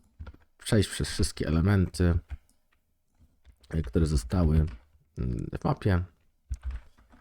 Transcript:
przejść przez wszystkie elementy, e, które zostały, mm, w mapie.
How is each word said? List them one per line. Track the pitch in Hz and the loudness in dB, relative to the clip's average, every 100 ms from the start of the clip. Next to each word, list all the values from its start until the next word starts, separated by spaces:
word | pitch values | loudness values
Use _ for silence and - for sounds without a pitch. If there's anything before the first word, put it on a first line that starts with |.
| _ - - - _ _ | _ -20 -20 -20 _ _
przejść | - 110 92 | 0 2 2
przez | - 78 | -2 -6
wszystkie | - - - 87 | -2 -2 -2 0
elementy, | 80 90 101 87 - 87 85 - - _ _ _ _ _ _ _ _ _ _ - _ - | 2 4 2 2 2 2 2 -2 -12 _ _ _ _ _ _ _ _ _ _ -20 _ -6
e, | 80 | -4
które | - - 78 | -2 0 2
zostały, | 76 - 92 80 80 78 - _ _ _ - | 0 0 2 4 4 2 -4 _ _ _ -8
mm, | 62 60 - - | -6 -6 -8 -6
w | |
mapie. | 160 - - 90 92 _ _ _ _ - - - - _ _ - | -4 -2 0 0 -2 _ _ _ _ -10 -8 -10 -14 _ _ -20